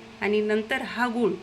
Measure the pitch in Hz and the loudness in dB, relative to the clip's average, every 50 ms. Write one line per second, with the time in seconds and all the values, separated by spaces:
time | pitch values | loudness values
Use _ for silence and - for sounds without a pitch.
0 | - - - - 202 202 208 208 214 214 214 220 214 220 269 269 269 196 - 214 | -12 -18 -10 -4 0 2 2 2 2 2 2 0 0 0 -2 -4 -4 -6 -2 -2
1 | 240 247 220 240 240 196 - - | -2 0 2 2 2 2 2 0